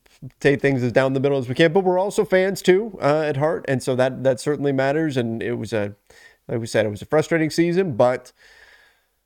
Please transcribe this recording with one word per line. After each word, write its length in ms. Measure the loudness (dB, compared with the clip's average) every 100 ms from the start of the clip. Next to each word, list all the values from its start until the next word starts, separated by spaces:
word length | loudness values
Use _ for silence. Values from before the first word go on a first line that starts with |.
| _ _ -20 0
take 220 | 2 2
things 220 | 2 0
as 80 | 0
down 220 | -2 -2
the 60 | 0
middle 180 | 0 -2
as 100 | -2
we 60 | 2
can, 160 | 2
but 100 | 4
we're 140 | 2 0
also 260 | 0 -2 0
fans 360 | 2 2 0
too, 360 | 2 2 0 -2
uh, 200 | 0 2
at 160 | 0 0
heart. 280 | -2 -2 -2
And 140 | -2
so 140 | 0 0
that, 280 | 0 0
that 160 | 0 0
certainly 320 | -2 -2 0
matters. 440 | 0 0 0 0 -2
And 240 | -2 -4
it 120 | -4
was 200 | -6 -4
a, 220 | -4 -4 -8 _ -20 -20 _ -8
like 120 | -6
we 80 | -2
said, 180 | 0 0
it 40 |
was 120 | -4
a 40 | -2
frustrating 440 | 0 2 0 0
season, 460 | 0 2 0 0 2
but 360 | 2 0 -8 _ -20 -20 -20 _ _ _ _ _